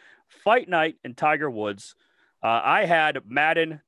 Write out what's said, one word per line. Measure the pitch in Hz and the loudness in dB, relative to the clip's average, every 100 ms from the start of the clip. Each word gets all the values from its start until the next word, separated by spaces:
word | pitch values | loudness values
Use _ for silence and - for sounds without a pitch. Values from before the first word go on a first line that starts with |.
| - _ _ | -20 _ _
Fight | _ - 247 180 | _ 2 2 2
Night, | 170 160 - | 0 0 -4
and | 127 120 | -14 -2
Tiger | 151 151 151 | 0 0 -2
Woods. | 113 104 101 - - _ _ _ _ | -4 -6 -6 -14 -20 _ _ _ _
Uh, | 113 113 | -2 0
I | 127 175 | 2 0
had | 180 165 156 135 104 | 2 2 2 -2 -4
Madden, | 135 151 165 160 156 | 0 0 2 -2 -6